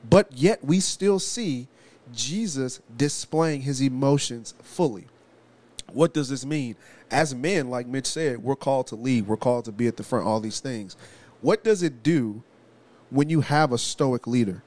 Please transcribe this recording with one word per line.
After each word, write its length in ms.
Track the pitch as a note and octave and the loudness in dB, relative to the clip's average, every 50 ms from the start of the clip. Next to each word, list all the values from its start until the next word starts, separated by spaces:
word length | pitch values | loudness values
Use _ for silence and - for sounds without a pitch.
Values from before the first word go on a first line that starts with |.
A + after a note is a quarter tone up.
| - | 4
but 240 | A#2 E3 F#3+ G#3 - | 6 6 6 6 4
yet 320 | C3+ B2+ C#3 F#3 A3+ - - | -2 2 2 2 2 2 2
we 160 | C#3 D#3+ F#3+ | 2 2 2
still 380 | F#3 - - - F#3+ G3+ G3+ | 2 0 -4 0 2 2 2
see 500 | F#3+ F#3+ - - A#3+ A#3 F3+ C3+ B2 B2 - _ _ - - _ _ _ A#2+ A#2+ | 2 0 -4 -6 -4 -2 -2 -4 -4 -6 -12 _ _ -20 -20 _ _ _ -16 -8
Jesus 680 | A#2 A#2+ C3 D#3+ G#3 A3+ G3+ D3 C3+ C3 B2+ - - _ _ A#2 | -8 -6 -4 -2 -2 -2 -2 -2 -2 -4 -4 -6 -10 _ _ -2
displaying 680 | A#2 C#3 D3 - - - - - D#3 D#3+ D#3+ D3+ C#3 | 0 0 0 0 -4 -8 -2 0 0 2 2 0 -2
his 200 | C3 C#3 C#3 B2+ | -2 -4 -2 2
emotions 720 | C3+ C3+ B2+ B2+ C#3 C#3 C#3+ C#3+ - - B2 A#2 A2 - - _ | 2 0 2 2 4 4 4 4 2 -2 -6 -8 -12 -16 -18 _
fully. 460 | - - - - F3 D3 G#2+ F#2 E2 - _ _ _ _ _ _ _ _ _ _ _ _ _ - - - - | -20 -14 -2 0 0 0 0 -4 -14 -20 _ _ _ _ _ _ _ _ _ _ _ _ _ -18 -18 -10 0
What 200 | B2 D#3+ E3 - | 2 2 2 2
does 160 | D#3 C#3+ B2 | -2 -2 -2
this 160 | C#3 B2+ B2 | -4 -6 -4
mean? 300 | C#3 D#3 D3+ C3+ A#2+ G#2+ - - - - - - _ | -4 -4 -2 -4 -4 -8 -12 -16 -20 -20 -20 -12 _
As 240 | - C#3 D#3+ D3+ C3 | 2 2 2 2 0
men, 360 | B2 B2+ E3+ G3+ F3 C3+ B2 | -2 -2 0 0 0 -2 -2
like 180 | B2+ B2 B2 | -4 -6 -6
Mitch 180 | B2 B2+ C3+ B2+ | -4 -6 -4 -4
said, 380 | - - D#3 D#3+ D3 B2 A#2 A2 | -4 -4 -2 -2 -2 -2 -2 -2
we're 120 | B2+ C3+ | -2 -4
called 300 | - - C#3 C3+ C3 B2+ | -2 0 0 0 0 0
to 80 | - A#2+ | -4 -8
lead, 300 | G#2+ A#2 C3 C3 A#2 G2+ | -6 0 2 2 2 2
we're 120 | G2+ G#2+ | 0 -2
called 280 | G#2 - B2+ B2 A#2+ A2+ | 0 2 0 0 0 -2
to 60 | A#2 | -8
be 160 | G#2 G#2 A#2+ | -4 0 0
at 100 | A#2 A2+ | 0 0
the 60 | - G#2+ | -2 -6
front, 240 | - B2+ A#2 F2 | -2 -2 -2 0
all 120 | G#2 G#2+ A2 | 0 0 0
these 200 | G#2+ A2 G#2 - | -2 -4 -8 -8
things. 360 | - C#3 B2+ A2 G#2 F#2 - - - - - - - - - _ | -8 -8 -8 -8 -10 -12 -16 -20 -20 -20 -20 -20 -20 -20 -20 _
What 220 | - C#3 G#3 A3 - | -4 -4 -4 -2 0
does 180 | A3+ G#3+ F#3 | 0 0 2
it 220 | F3 E3 C3+ A#2+ A2 | 0 -4 -4 -2 0
do 400 | D3 E3+ D3+ A#2+ A2 G#2 A2+ - _ _ _ _ _ _ _ _ _ - - - _ | 2 2 2 0 -2 -6 -10 -14 _ _ _ _ _ _ _ _ _ -20 -20 -18 _
when 200 | B2+ C#3 C#3+ D3+ | 0 0 2 2
you 120 | D#3+ D#3 | 2 0
have 300 | C3 - C#3+ D3+ D#3 C#3 | 2 2 4 4 4 4
a 60 | B2 | 2
stoic 500 | A#2 - - - - D3 C3+ B2 A#2+ - | -2 -2 -4 -2 0 0 0 0 -2 -2
leader? 340 | A2+ A#2+ B2 A#2 G2 F2+ G#2+ - | 0 2 2 2 2 0 -6 -12